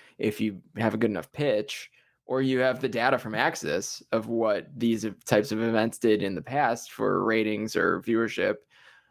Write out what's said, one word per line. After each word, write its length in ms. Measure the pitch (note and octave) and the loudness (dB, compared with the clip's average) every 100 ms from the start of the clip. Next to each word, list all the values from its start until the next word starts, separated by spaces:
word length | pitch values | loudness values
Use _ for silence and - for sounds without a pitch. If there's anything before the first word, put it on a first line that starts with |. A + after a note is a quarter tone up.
| - - | -20 -4
if 220 | A2 - | -4 0
you 200 | A2 F#2+ - A2 | -4 -4 -14 -2
have 160 | A2 | 0
a 40 | A2 | 2
good 120 | A2+ | 0
enough 220 | F#2 - | -2 -8
pitch, 580 | - D3 G#2+ G#2+ - - _ _ _ - | -2 0 0 -2 -8 -14 _ _ _ -4
or 140 | C3 | 0
you 180 | C3 B2+ | 2 2
have 200 | C3 B2+ | 2 0
the 80 | B2+ | -2
data 300 | A2+ B2+ B2+ | 2 2 2
from 180 | A2 G#2+ | 0 0
Axis 680 | D3 - D#2 F2 - - - | 0 0 -2 -2 -2 -10 -2
of 140 | A2+ A2 | -2 0
what 400 | A#2 A2 G2+ - C3+ | 0 2 0 -2 -2
these 280 | A#2 A2+ G#2+ - - | 0 0 -2 -8 2
types 260 | A2 G#2 | 2 2
of 100 | A2 | -2
events 360 | A2+ A2 A2+ - | 0 2 0 2
did 260 | A2+ G#2+ | 4 4
in 100 | G2 | 2
the 80 | F2 | -4
past 520 | D2+ C#3 B2 A#2+ - | -4 0 0 -2 -8
for 320 | - G#2+ F#2+ G#2 | -4 0 0 2
ratings 500 | A2+ G#2+ G#2+ A2 - | 0 0 -2 -2 0
or 240 | F2+ F2 | 0 0
viewership, 520 | - A2+ A2+ - G2 G#2+ _ _ - - _ | 0 0 0 -2 -2 -2 _ _ -20 -20 _